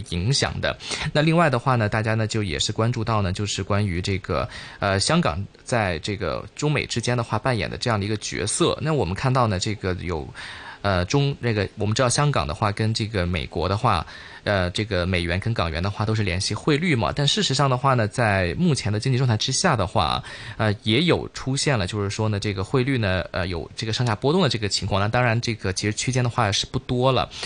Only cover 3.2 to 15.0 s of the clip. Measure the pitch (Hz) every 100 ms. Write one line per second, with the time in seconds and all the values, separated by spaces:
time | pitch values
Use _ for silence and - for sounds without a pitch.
3.2 | 95 92 104 - 98 101 104 85 90 95
4.2 | - 80 64 - - - 101 98 - 165
5.2 | 135 82 101 - - 120 101 80 - 101
6.2 | 87 60 - - 151 139 - 120 117 120
7.2 | 113 110 135 117 67 58 120 107 98 107
8.2 | - 62 76 - 160 - 151 156 87 95
9.2 | 131 131 117 90 110 101 95 90 85 82
10.2 | 64 - - - - - 101 92 87 143
11.2 | 139 - 120 104 98 - 104 110 127 123
12.2 | 147 127 73 - 104 104 110 110 107 110
13.2 | 87 90 64 90 82 101 120 90 - -
14.2 | - - - 101 90 92 107 95